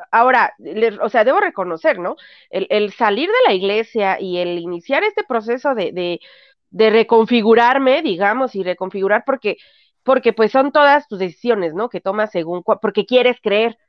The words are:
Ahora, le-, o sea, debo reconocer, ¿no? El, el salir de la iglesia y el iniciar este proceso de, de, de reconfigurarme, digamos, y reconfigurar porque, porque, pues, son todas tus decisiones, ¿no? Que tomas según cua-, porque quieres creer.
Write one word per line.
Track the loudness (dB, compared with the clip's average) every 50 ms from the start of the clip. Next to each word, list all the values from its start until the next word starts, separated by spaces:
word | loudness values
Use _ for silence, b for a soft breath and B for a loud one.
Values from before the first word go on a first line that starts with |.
| -10 _
Ahora, | 2 2 4 4 4 2 0 0 -4 _
le-, | -14 -10 -4 -2 -2 -2 -2 -4
o | -6 -2
sea, | 0 2 2
debo | 2 2 2
reconocer, | 0 -2 -4 -6 -6 -6 -8 -2 -2 -2 -2 -2
¿no? | -6 -8 -8 B B B B B B B
El, | -8 -8 -4 -2
el | 0 -2 -2 -2
salir | -2 -2 0 0 0 0 -2 -2
de | 2 2 2
la | 2 2
iglesia | 0 -2 -2 -2 -2 -4 -4 -4 -2 -2 0 -2 -2
y | -4 -6 -4 -4
el | -4 -4 -6 -6
iniciar | -8 -8 -10 -10 -6 -4 -2 -2 -2
este | -2 -4 -6 -6
proceso | -4 -6 -6 -4 -4 -6 -4 -2 -4 -2
de, | -2 -4 -6
de, | -6 -6 -6 -6 -6 -8 b b b b b b b b _ _
de | 0 2 2 4
reconfigurarme, | 4 2 2 4 4 2 4 4 2 2 4 4 4 6 6 4 2 2 2 2 2 2
digamos, | 0 -2 -2 0 0 0 0 0 -4 -4 -4
y | -6
reconfigurar | -4 -4 -4 -6 -8 -8 -6 -4 0 0 0 0 0
porque, | -4 -6 -4 -4 -6 -6 b b b b b b b b _
porque, | _ 0 0 2 2 0
pues, | 2 2 0 2
son | 2 2 0 2
todas | 4 4 4 6 4 2 0 _
tus | -8 -6
decisiones, | -6 -6 -8 _ -2 -2 0 0 -2 -4 -4
¿no? | -4 -6 -6
Que | -6 -6
tomas | -6 -4 -4 -2 -4 -4
según | -4 -6 -6 -4 -8 -6
cua-, | -2 -2 -2 -2
porque | -2 -4 -2 -2 -4
quieres | 0 0 2 2 2 -2 -2
creer. | _ -2 0 0 0 -2 -4 _ _